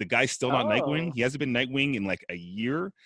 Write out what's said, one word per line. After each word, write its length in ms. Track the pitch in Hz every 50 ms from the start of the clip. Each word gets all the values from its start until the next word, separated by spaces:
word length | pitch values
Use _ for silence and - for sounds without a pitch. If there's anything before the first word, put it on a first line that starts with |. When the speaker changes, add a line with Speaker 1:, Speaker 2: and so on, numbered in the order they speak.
Speaker 1:
The 40 | 107
guy's 280 | 85 120 117 135 131
still 180 | - - 135 127
not 160 | 135 127 131
Nightwing. 440 | 151 - - 160 139 147 160 170 170
Speaker 2:
Oh. 20 | 131
Speaker 1:
He 60 | 117
hasn't 180 | 117 127 143 139
been 140 | 143 131
Nightwing 420 | 120 120 135 127 131 139 139 143 135
in, 100 | 107 98
like, 180 | 95 90 - - -
a 60 | 87
year. 560 | 87 85 87 92 104 113 123 143 165 180 196 - _ _